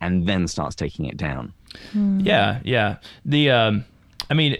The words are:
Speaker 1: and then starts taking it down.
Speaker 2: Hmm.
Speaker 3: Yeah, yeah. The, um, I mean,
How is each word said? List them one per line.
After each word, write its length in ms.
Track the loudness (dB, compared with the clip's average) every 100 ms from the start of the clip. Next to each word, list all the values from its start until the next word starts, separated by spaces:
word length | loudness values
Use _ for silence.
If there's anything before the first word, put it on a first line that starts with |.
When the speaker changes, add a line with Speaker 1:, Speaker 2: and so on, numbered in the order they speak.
Speaker 1:
and 260 | -2 0 0
then 200 | 0 -2
starts 260 | -2 -6 -4
taking 300 | -8 -6 -8
it 100 | -6
down. 380 | -6 -6 -10 -16 -20 -20 -8
Speaker 2:
Hmm. 260 | -2 0 2
Speaker 3:
Yeah, 400 | 2 2 2 0 0
yeah. 320 | 0 0 -2 -12 -12
The, 280 | -2 2 4
um, 340 | 4 4 2 -4 -14 _ -12 -2
I 40 |
mean, 240 | 2 2